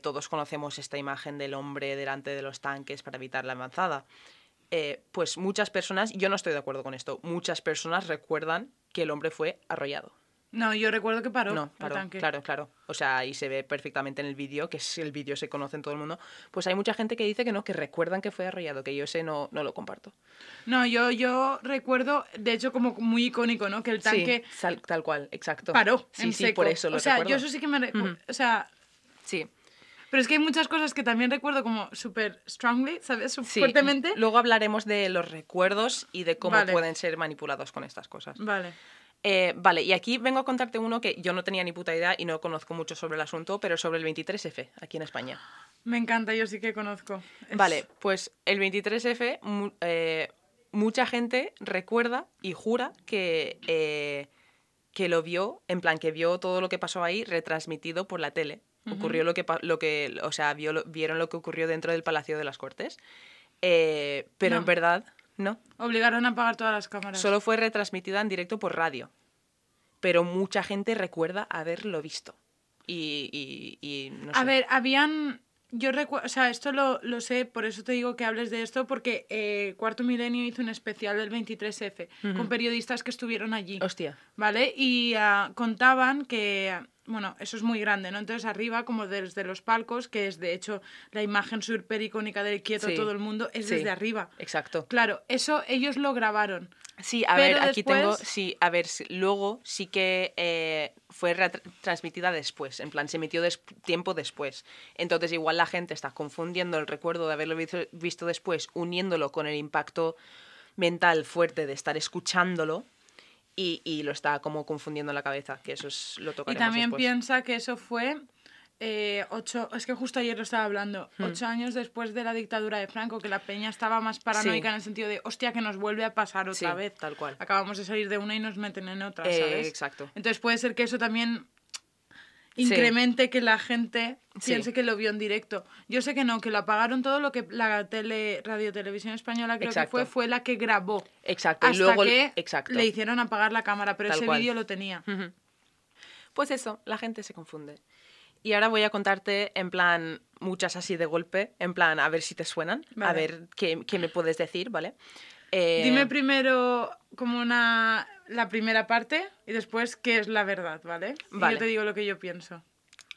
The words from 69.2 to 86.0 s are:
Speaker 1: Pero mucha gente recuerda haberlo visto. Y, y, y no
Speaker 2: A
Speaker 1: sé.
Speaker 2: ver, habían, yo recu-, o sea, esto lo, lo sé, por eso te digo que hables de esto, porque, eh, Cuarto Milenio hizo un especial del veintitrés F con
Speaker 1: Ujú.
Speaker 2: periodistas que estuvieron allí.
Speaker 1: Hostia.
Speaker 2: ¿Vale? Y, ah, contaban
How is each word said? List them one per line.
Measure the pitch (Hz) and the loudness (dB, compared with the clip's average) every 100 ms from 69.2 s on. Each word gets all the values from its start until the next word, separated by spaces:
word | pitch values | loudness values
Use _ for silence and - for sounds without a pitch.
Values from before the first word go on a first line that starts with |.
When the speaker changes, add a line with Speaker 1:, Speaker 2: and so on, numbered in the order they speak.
| _ _ _ _ _ _ _ _ | _ _ _ _ _ _ _ _
Speaker 1:
Pero | 185 170 | 4 6
mucha | 175 185 196 202 | 4 0 0 0
gente | - 196 202 | 0 -2 0
recuerda | 220 180 165 160 190 - | -2 -2 -2 -2 -2 -6
haberlo | 170 160 170 208 160 | -6 -4 -6 -6 -6
visto. | 156 - - - _ _ _ _ - | -8 -12 -14 -20 _ _ _ _ -10
Y, | 170 151 147 139 | -6 -4 -6 -6
y, | 147 135 135 - - | -8 -10 -12 -14 -14
y | 143 139 135 | -10 -8 -10
no | - 143 | -12 -2
Speaker 2:
A | 254 | 0
Speaker 1:
sé. | 254 | 4
Speaker 2:
ver, | 269 262 | 2 4
habían, | 262 254 269 302 311 294 240 _ _ _ | 2 4 4 4 0 -4 -6 _ _ _
yo | 233 262 | -2 0
recu-, | 262 294 277 | 0 -2 -4
o | 247 | -2
sea, | 269 247 | 2 2
esto | 240 285 | 2 -2
lo, | 269 269 247 | 2 2 2
lo | 240 240 | -2 -6
sé, | 233 247 247 | -2 -2 -2
por | 226 220 | -4 -4
eso | 208 | -4
te | 233 | -4
digo | 247 247 240 | -2 -2 -2
que | 226 | -2
hables | 226 233 | -2 -4
de | 226 | -4
esto, | 220 262 262 | -2 -4 -2
porque, | 262 254 220 - | -2 -2 -4 -4
eh, | 220 208 202 202 190 | -4 -2 -2 -2 -2
Cuarto | 220 220 | -4 0
Milenio | 247 240 240 240 240 | 0 0 0 -2 -2
hizo | 240 | -4
un | 226 | -6
especial | 220 - 214 208 208 | -6 -8 -6 -2 -2
del | 214 | -2
veintitrés | 233 226 220 208 208 | -4 -6 -6 -6 -6
F | 208 - 170 - | -10 -10 -16 -6
con | 202 190 | -4 -2
Speaker 1:
Ujú. | 220 | 0
Speaker 2:
periodistas | 240 240 233 226 240 | 0 0 -2 -2 -6
que | 254 | -6
estuvieron | 240 233 220 220 220 | -6 -4 -4 -2 -4
allí. | 180 196 | -6 -4
Speaker 1:
Hostia. | 185 - 151 - _ - | -4 -2 -6 -8 _ 0
Speaker 2:
¿Vale? | 214 220 269 269 | 2 4 2 4
Y, | 262 247 240 220 | 4 4 4 4
ah, | 208 202 196 196 | 6 6 2 0
contaban | 226 208 254 262 | -2 6 8 8